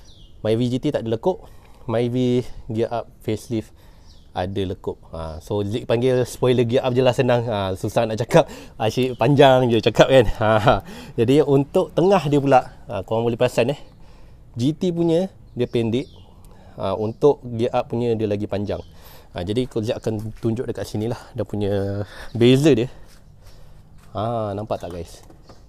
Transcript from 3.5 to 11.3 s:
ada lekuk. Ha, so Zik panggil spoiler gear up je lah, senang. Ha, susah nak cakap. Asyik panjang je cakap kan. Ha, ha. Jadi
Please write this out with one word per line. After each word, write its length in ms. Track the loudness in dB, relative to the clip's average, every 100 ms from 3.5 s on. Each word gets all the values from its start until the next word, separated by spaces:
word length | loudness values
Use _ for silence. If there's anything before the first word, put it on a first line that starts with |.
| -8 -8 -14 -20 -20 -20 -20 -12
ada 320 | -6 -6 -4
lekuk. 400 | -4 -6 -10 -10 -12
Ha, 320 | -12 -10 -10
so 240 | -6 -4 -2
Zik 240 | -4 -2
panggil 320 | 0 2 2
spoiler 400 | -2 -2 0 2
gear 220 | 2 0 0
up 80 |
je 80 | 2
lah, 100 | 2 2
senang. 320 | 2 2 0
Ha, 240 | -2 -4
susah 320 | -4 -4 -2 -2
nak 160 | -2
cakap. 240 | 2 2 2 -2 -16 -4
Asyik 400 | -2 0 -2 0
panjang 500 | 2 6 8 8 4
je 80 | 2
cakap 240 | 2 4 6
kan. 200 | 6 6 2
Ha, 140 | 2 4
ha. 140 | 4 2 0 -16 -8 -2
Jadi 240 | 2